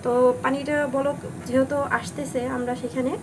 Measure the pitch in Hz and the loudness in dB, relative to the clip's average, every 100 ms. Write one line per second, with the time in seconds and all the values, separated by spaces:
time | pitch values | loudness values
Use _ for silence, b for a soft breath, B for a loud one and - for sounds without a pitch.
0 | 247 247 254 247 262 269 277 294 294 262 | 2 6 6 4 0 0 0 0 2 0
1 | 277 285 - - - 247 262 285 277 240 | 0 -2 -8 -10 0 2 2 0 0 -2
2 | - - 269 262 247 254 247 247 247 262 | -4 -8 -4 -4 -2 -4 -4 -4 -4 -2
3 | 254 403 | -2 -2